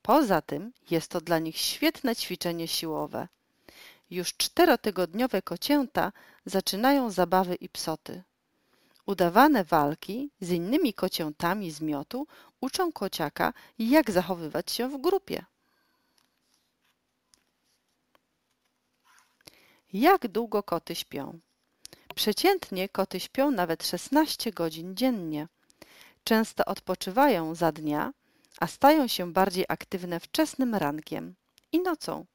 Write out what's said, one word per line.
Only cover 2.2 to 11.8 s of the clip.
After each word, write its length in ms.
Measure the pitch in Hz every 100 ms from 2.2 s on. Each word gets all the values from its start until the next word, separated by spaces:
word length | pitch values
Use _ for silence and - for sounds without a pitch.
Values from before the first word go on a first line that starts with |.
| - 180 175 170 165
siłowe. 600 | - 160 151 147 - 165 _ _ _ - - - - _
Już 240 | 175 175
czterotygodniowe 1080 | - - - 349 240 214 185 175 190 254 190
kocięta 720 | - 175 - 294 254 - 180 - - _
zaczynają 680 | - 190 - 196 254 285 240
zabawy 440 | 180 175 185 180
i 140 | 180 -
psoty. 540 | - - 156 - 185 - _ _ _ _ _ _ _
Udawane 580 | - 196 175 185 285 240
walki 680 | 175 165 143 160 - 220 285 _
z 100 | 175
innymi 420 | 175 175 294 285
kociętami 800 | - 185 - 156 147 170 208 180
z 100 | 147